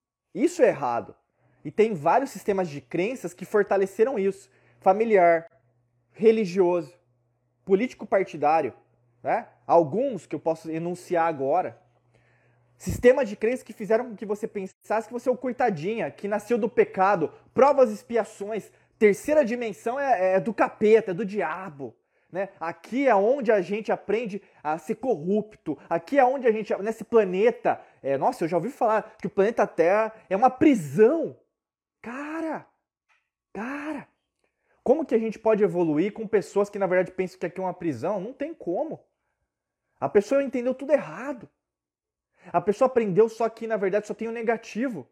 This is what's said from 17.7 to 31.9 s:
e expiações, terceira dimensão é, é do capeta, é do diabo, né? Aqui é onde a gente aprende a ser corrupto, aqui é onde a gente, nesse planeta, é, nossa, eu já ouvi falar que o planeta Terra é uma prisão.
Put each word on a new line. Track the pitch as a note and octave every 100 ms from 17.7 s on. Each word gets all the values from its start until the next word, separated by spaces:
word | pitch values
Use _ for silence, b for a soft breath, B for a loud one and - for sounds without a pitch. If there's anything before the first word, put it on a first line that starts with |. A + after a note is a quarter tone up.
| C4+ B3
e |
expiações, | G#3 - A3+ G#3 - G3+ A3 - b b -
terceira | G#3+ F#3+ - D4+ A3+
dimensão | B3 A3+ - A3+ C4
é, | C#4 F#3+ F#3 F#3+
é |
do | G3
capeta, | - B3+ - G#3+ A3 G#3+
é |
do | F3
diabo, | G3+ G#3 D#3+ E3+ F#3+ C#3 A#2+ - _ _ _
né? | F3 F#3+ -
Aqui | E3 A3 - A#3+ C4+
é |
onde | G3+ G#3 C#4+ A3+
a | G#3
gente | E3 G#3 G#3+
aprende | F3+ - G#3+ A3+ G3 b b
a | D3 D#3+
ser | - -
corrupto, | C4 F3 E3+ G#3+ G#3 - - - B
aqui | E3+ - C#4
é | B3+
onde | C4+ A#3+
a |
gente, | G#3+ G3+ F#3+
nesse | G3+ A3
planeta, | G3+ A#3 G3 F#3 A#3 A3+ E3+ - B B
é, | C3 C#3
nossa, | G3+ - D#3+
eu |
já | F3
ouvi | G3+
falar | - A#3 G#3+ - -
que | F#3+
o |
planeta | - G3+ A#3 G3+
Terra | - E3 G#3 A3 - B
é | F#3+
uma | B3+
prisão. | B3+ D#4+ A#3 C#3+ D3+ A3 E4 G#3 B2 _ _ _ _ _